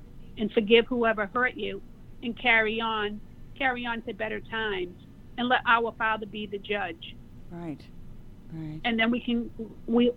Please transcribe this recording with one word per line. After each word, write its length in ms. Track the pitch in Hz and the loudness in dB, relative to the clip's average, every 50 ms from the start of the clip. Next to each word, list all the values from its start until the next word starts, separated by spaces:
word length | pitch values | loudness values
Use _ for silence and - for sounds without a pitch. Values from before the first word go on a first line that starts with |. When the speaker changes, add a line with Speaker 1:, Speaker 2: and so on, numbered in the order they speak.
| - - - - - - - | -16 -16 -16 -14 -14 -10 -4
Speaker 1:
and 140 | - 220 208 | -2 -2 2
forgive 360 | - 233 208 196 233 233 226 - | 2 4 6 8 8 8 8 6
whoever 380 | 254 240 233 226 214 214 202 | 4 2 4 4 4 2 0
hurt 280 | 190 - 247 254 247 - | 0 2 2 2 2 0
you, 260 | 208 202 196 196 196 - - - - - - - - 247 | -2 -6 -6 -6 -6 -10 -12 -16 -16 -16 -16 -12 -8 -6
and 120 | 240 - | -6 -4
carry 440 | - - 247 226 226 220 214 226 220 | 0 4 4 6 6 4 2 0 0
on, 400 | 226 226 220 214 208 208 208 208 - - - - - - - | -2 -2 0 0 0 -2 -4 -6 -10 -14 -16 -16 -16 -12 -4
carry 300 | - 277 262 247 247 240 | -2 0 0 0 0 -2
on 160 | 240 233 233 | -4 -4 -4
to 100 | - 240 | -6 -6
better 280 | 208 190 220 220 214 208 | -6 -4 -4 -4 -4 -6
times, 560 | - - 233 226 220 214 196 185 180 180 - - - - - - - - - 247 | -6 -6 -4 -2 -2 -2 -2 -2 -4 -6 -8 -12 -18 -18 -18 -18 -18 -10 -4 -2
and 100 | 240 247 | 2 4
let 120 | 254 - - | 4 4 6
our 280 | 247 233 233 233 220 - | 6 4 4 4 2 -2
Father 300 | - 226 220 220 214 220 | 0 0 0 0 -2 -4
be 200 | 202 202 214 208 | -6 -8 -6 -6
the 120 | 202 202 202 | -6 -6 -6
judge. 560 | - - 208 202 190 170 165 - - - - - - - - - - - | -4 -2 -2 -2 -2 -4 -6 -10 -12 -14 -14 -16 -16 -16 -16 -16 -14 -12
Speaker 2:
Right, 280 | 175 175 175 160 139 - - - - - - - - - - - - - - - | -10 -8 -8 -8 -8 -10 -12 -14 -14 -14 -12 -12 -12 -14 -14 -16 -16 -16 -14 -12
right. 280 | 165 160 160 156 156 160 - | -10 -8 -8 -6 -6 -2 -2
Speaker 1:
And 140 | 240 226 226 | 0 2 4
then 140 | 226 233 | 4 4
we 80 | 247 240 | 2 2
can, 280 | - 247 233 233 226 220 - - 226 202 - - - | 0 0 0 0 -2 -4 -6 -10 -10 -10 -12 -8 -2
we 240 | 233 226 240 247 240 - | 4 6 6 6 6 4